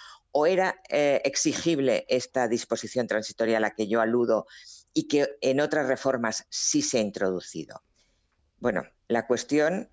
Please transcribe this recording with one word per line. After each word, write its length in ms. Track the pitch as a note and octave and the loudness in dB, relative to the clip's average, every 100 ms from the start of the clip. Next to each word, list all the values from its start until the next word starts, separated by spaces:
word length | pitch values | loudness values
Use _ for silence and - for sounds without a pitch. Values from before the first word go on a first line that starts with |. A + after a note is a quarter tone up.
| - - _ | -20 -20 _
¿O 140 | D3 D#3 | 0 2
era, 360 | F#3 F#3 - - | 2 0 -4 -4
eh, 320 | D3 C#3+ C3+ | 0 2 2
exigible 800 | - - D#3 - E3+ D3+ C3 G#2 - | 0 0 -2 0 0 2 2 0 0
esta 400 | B2+ - C3 A#2 | -2 0 -2 0
disposición 580 | A#2 - A2+ A2 B2+ A2+ | 0 -2 -4 -4 -4 -2
transitoria 520 | G#2+ G#2+ - A2+ A2+ | -2 -4 -2 0 2
a 20 | |
la 100 | G#2+ | 0
que 160 | - G#2 | -2 0
yo 140 | A#2 | 2
aludo 460 | A2+ A#2+ A#2 G#2+ - - - - - | 2 2 2 0 -2 -12 -20 -20 -8
y 140 | D#3 - | -4 0
que 320 | D3 C#3 - | 2 0 0
en 200 | C3+ C3+ | 0 2
otras 260 | D3+ D#3 C3 | 2 0 0
reformas 580 | C3 C3+ B2+ A#2 - - | 0 0 0 -2 -4 -8
sí 320 | - - D3+ | -6 -2 0
se 160 | - B2 | 0 0
ha 20 | |
introducido? 840 | G#2 - F#2+ F2+ - E2 - - _ _ _ _ _ _ _ _ | -2 -2 -2 -2 -6 -12 -12 -14 _ _ _ _ _ _ _ _
Bueno, 240 | A#2+ F#2 - _ - | -4 -2 -6 _ -4
la 220 | A#2 - | -2 0
cuestión, 600 | A#2+ - D3 D3+ F#3+ - | -2 0 0 2 -2 -8